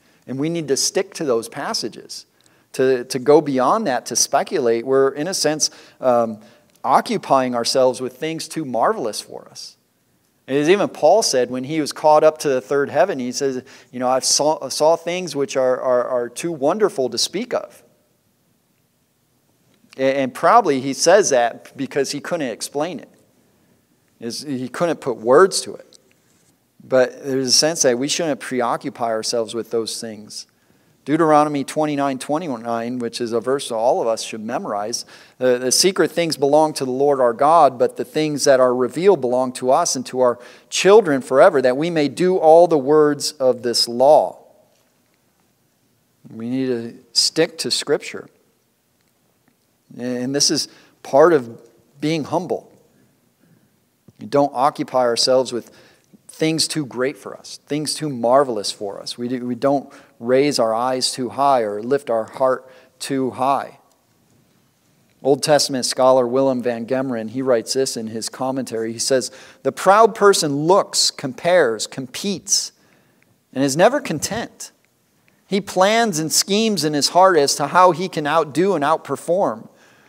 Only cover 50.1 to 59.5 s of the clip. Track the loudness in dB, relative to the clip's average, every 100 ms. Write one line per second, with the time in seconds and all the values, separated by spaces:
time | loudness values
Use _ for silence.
50.1 | -6 -4 0 0 0 -6 -12 _ _ 0
51.1 | 6 6 6 0 -16 -20 _ _ -8 -4
52.1 | -4 -4 -6 -6 -8 -10 _ _ _ _
53.1 | _ _ _ _ _ _ _ _ _ _
54.1 | -20 -4 0 0 0 -2 -2 -4 0 0
55.1 | 0 2 2 0 -6 -10 -20 _ _ _
56.1 | _ _ -4 -2 -2 -2 -4 -6 -4 -4
57.1 | -6 -14 -16 -18 -18 -8 -6 -6 -6 -8
58.1 | -2 2 4 4 -2 -6 -8 -10 -10 -14
59.1 | -10 -6 -6 -6